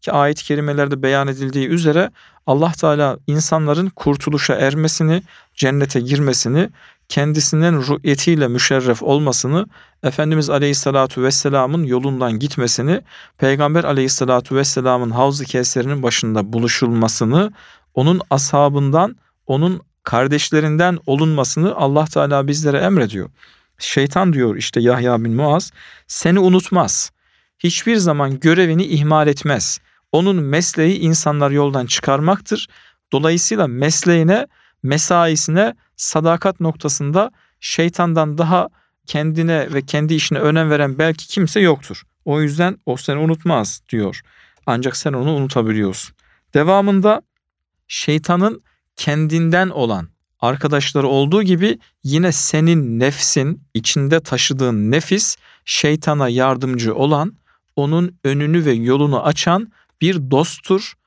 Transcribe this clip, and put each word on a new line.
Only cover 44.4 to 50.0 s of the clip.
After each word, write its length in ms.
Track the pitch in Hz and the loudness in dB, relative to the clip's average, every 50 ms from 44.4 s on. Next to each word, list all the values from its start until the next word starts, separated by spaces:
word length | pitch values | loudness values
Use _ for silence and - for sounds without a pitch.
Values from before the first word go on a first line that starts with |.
| _ _ _ _ _ | _ _ _ _ _
Ancak 300 | - - 123 127 131 123 | -4 -2 -2 -2 -4 -6
sen 160 | - - 151 | -4 -4 -4
onu 180 | 139 127 127 151 | -4 -2 -2 -2
unutabiliyorsun. 840 | 160 143 135 131 135 127 113 110 110 107 104 95 92 - - - - _ _ _ _ _ _ _ - | -2 -2 -2 -2 -2 0 0 0 0 0 -2 -2 -4 -6 -12 -16 -20 _ _ _ _ _ _ _ 0
Devamında 680 | 143 151 170 190 202 196 202 196 190 185 214 214 - - _ _ _ _ _ _ _ _ _ _ _ _ - | 2 2 4 4 4 2 2 2 2 4 2 2 0 -2 _ _ _ _ _ _ _ _ _ _ _ _ -12
şeytanın 760 | - - - - 151 156 156 - 175 180 190 220 226 - _ _ _ _ _ _ _ | -10 -6 -2 -2 -2 -2 0 0 0 2 0 0 -2 -6 _ _ _ _ _ _ _
kendinden 720 | - - 151 147 151 156 151 160 165 165 165 170 180 190 185 | -8 -6 -4 -2 -2 0 0 0 0 0 2 2 2 2 0
olan 400 | 143 143 123 113 104 92 | -2 -2 -2 -2 -2 -4